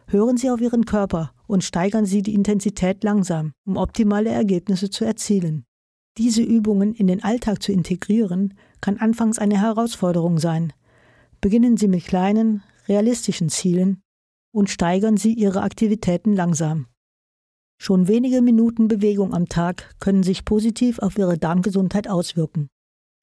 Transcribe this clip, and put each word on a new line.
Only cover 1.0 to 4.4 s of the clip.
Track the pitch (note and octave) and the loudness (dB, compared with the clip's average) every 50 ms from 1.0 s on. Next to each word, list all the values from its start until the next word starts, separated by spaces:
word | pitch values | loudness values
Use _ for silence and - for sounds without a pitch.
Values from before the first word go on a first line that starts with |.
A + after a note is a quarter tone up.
| G3 F#3+ - E3 D#3+ - _ _ _ | -2 -2 -2 -4 -4 -6 _ _ _
und | - G#3 F#3 - | -4 -2 -2 -2
steigern | - - E3+ F3 G3+ G#3+ A3 G#3+ | -2 -2 -2 -2 0 0 0 0
Sie | F#3 F#3+ G#3 G3 | 0 0 -2 -2
die | G#3+ G#3 | 0 0
Intensität | G3+ G3 G3+ G#3 G3 - G#3 G3+ - F#3 F3+ G3 - - | 0 0 0 0 0 -2 -4 -4 -2 -2 -2 -2 -2 -2
langsam, | G#3 G#3 G#3 F3+ - E3+ D#3+ D#3 D#3 - _ - | 0 0 0 0 0 -2 -4 -4 -6 -8 _ -6
um | G3 F#3 | -6 -4
optimale | - F#3 F#3 - - A3 G3+ G#3 G#3 A3 A3+ | -4 -4 -4 -2 0 0 2 2 0 0 -2
Ergebnisse | A#3 A#3 | -2 -2